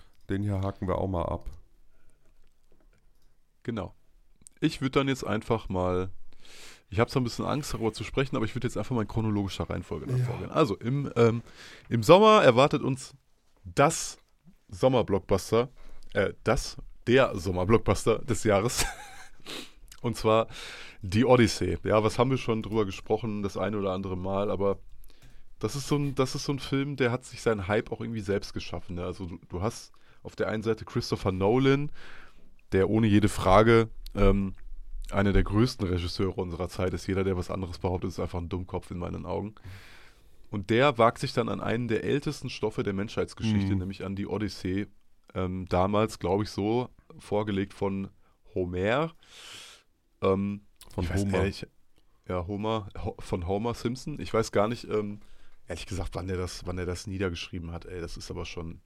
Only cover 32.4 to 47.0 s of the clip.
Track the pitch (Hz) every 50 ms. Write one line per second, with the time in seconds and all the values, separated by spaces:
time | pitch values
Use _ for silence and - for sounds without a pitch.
32.4 | - - - - - - 95 95 95 98 107 110 117 107 101 104 104 98 - -
33.4 | - 92 95 104 110 117 117 113 113 - - - - - - 101 101 98 98 98
34.4 | 98 95 - - - - - - - - - - - - 87 98 101 101 92 95
35.4 | 92 - 101 107 120 131 - - 101 87 90 87 87 87 - - 98 92 85 95
36.4 | 92 90 85 82 90 87 - - 92 92 90 85 - 98 92 95 92 98 92 90
37.4 | - - - 95 95 87 87 - - 90 90 90 92 92 - - 90 85 - 87
38.4 | 85 78 92 90 90 - 92 87 - - 101 87 87 85 90 87 80 87 90 92
39.4 | 98 107 - - - 92 95 95 - - - - - - - _ - - - -
40.4 | - - 104 104 90 - 110 120 139 147 - 117 113 117 - - 139 131 - 127
41.4 | 113 110 101 101 - 104 110 123 123 117 110 - - 107 131 147 - 160 139 -
42.4 | - 123 - - 107 110 - 131 104 101 98 95 104 - - 123 113 - - -
43.4 | 113 110 107 101 98 98 101 95 90 95 98 - 92 98 98 98 101 - - 101
44.4 | 107 92 - - - 90 95 101 101 - - - _ _ _ _ _ - - 95
45.4 | 92 90 92 92 90 - 90 90 92 98 104 104 110 107 - - - 87 95 104
46.4 | 107 95 - 98 98 107 117 123 123 - - -